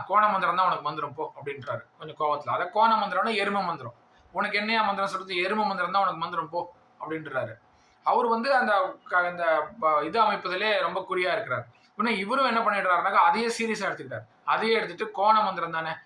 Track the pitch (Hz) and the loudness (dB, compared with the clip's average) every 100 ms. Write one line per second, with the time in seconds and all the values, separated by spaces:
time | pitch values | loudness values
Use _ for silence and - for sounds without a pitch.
0 | - 202 214 190 180 175 185 156 147 156 | 2 2 4 2 0 2 2 0 -4 -6
1 | 139 147 147 139 139 139 - 113 - _ | -8 -8 -10 -8 -10 -10 -8 -10 -10 _
2 | 156 - 151 143 120 127 175 208 226 214 | -18 -4 -2 -2 -2 -2 0 4 4 4
3 | 196 185 220 208 202 202 180 151 120 - | 2 0 0 0 0 0 -2 -6 -10 -16
4 | _ _ _ 196 202 202 214 226 208 196 | _ _ _ -4 -2 -2 0 2 2 0
5 | 196 185 190 180 185 214 208 185 175 196 | -4 -4 -4 -4 0 0 0 -2 0 0
6 | 190 165 170 170 156 175 175 - _ _ | 0 -2 -6 -6 -4 -6 -8 -14 _ _
7 | 151 160 147 131 113 113 _ _ _ _ | -8 -8 -6 -6 -6 -10 _ _ _ _
8 | 156 233 240 226 269 262 226 202 185 - | 0 2 2 0 2 2 4 2 0 -6
9 | - 180 175 175 170 156 156 - 156 151 | 0 0 0 0 2 2 0 -2 2 2
10 | 156 226 214 196 180 185 214 202 170 180 | 2 2 2 2 -2 -2 0 2 0 -2
11 | - 185 180 - 135 120 - _ _ - | -2 -2 0 -2 -2 -4 -6 _ _ -2
12 | 233 202 202 262 277 226 208 202 185 175 | 0 0 0 0 2 2 2 2 2 2
13 | 180 202 170 214 233 226 226 202 185 151 | 4 4 4 4 0 -2 -2 -2 -4 -6
14 | 131 113 - _ - 160 220 220 180 - | -8 -12 -12 _ -2 0 2 0 -2 -6
15 | 220 - 208 220 196 175 165 165 160 156 | -8 2 4 4 4 -2 -4 -4 -6 -8